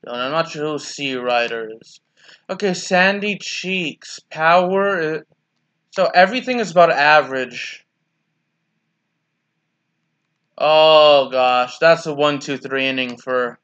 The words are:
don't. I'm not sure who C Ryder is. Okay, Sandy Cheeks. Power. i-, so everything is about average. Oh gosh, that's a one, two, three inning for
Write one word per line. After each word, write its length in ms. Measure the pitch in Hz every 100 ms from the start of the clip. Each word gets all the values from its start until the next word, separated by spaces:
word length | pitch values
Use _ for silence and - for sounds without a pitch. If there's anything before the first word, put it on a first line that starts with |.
don't. 120 | -
I'm 180 | 120 127
not 160 | 156 160
sure 240 | 156 151
who 60 | 147
C 360 | - - 139
Ryder 580 | 131 123 120 117 117 110 113
is. 180 | _ - _ _ _ _ _
Okay, 240 | 190 202
Sandy 640 | 175 - 185 190 202 208 196
Cheeks. 800 | - - 180 190 160 - - - _
Power. 880 | - 160 180 180 190 196 190 156 156
i-, 60 | - _ _ _ _ _ _
so 160 | - 175
everything 460 | 180 190 254 254 247
is 100 | 202
about 200 | 170 170
average. 960 | 139 147 151 131 135 123 120 - - _ _ _ _ _ _ _ _ _ _ _ _ _ _ _ _ _ _ _ _ _ _ _ _ _ _ _ -
Oh 720 | 147 156 156 156 151 143 131
gosh, 460 | 127 127 123 123 -
that's 300 | 160 165 165
a 80 |
one, 240 | 143 147 143
two, 180 | 143 135
three 300 | 131 135 135
inning 320 | 131 127 120
for 400 | - 127 120 120